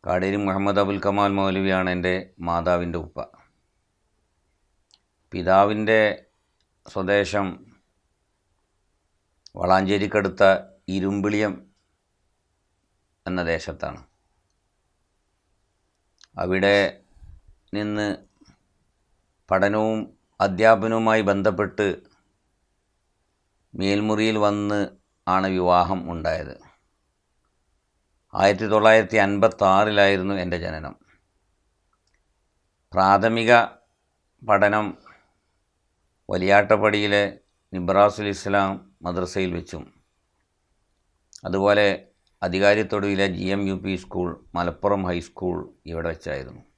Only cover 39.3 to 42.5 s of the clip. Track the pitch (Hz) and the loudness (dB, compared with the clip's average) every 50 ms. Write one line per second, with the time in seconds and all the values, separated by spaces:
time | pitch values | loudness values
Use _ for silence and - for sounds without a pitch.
39.3 | - 98 95 92 87 87 87 - - 78 - - _ _ _ _ _ _ _ _ | -4 -4 -4 -4 -4 -8 -10 -10 -14 -16 -16 -18 _ _ _ _ _ _ _ _
40.3 | _ _ _ _ _ _ _ _ _ _ _ _ _ _ _ _ _ _ _ _ | _ _ _ _ _ _ _ _ _ _ _ _ _ _ _ _ _ _ _ _
41.3 | - - - - 90 98 98 101 104 104 104 101 95 - - _ _ _ _ _ | -20 -16 -10 -6 -4 0 2 2 2 4 2 2 0 -2 -8 _ _ _ _ _
42.3 | _ _ - 92 | _ _ -8 -6